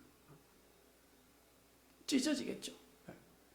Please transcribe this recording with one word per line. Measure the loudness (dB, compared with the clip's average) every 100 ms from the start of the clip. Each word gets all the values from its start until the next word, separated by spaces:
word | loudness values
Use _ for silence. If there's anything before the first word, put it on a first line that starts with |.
| -20 -20 -20 -20 -20 -20 -20 -20 -20 -20 -20 -20 -20 -20 -20 -20 -20 -20 -20 -12 2
찢어지겠죠. | 4 4 2 0 -4 -8 -12 -18 -20 -20 -20 -20 -20 -20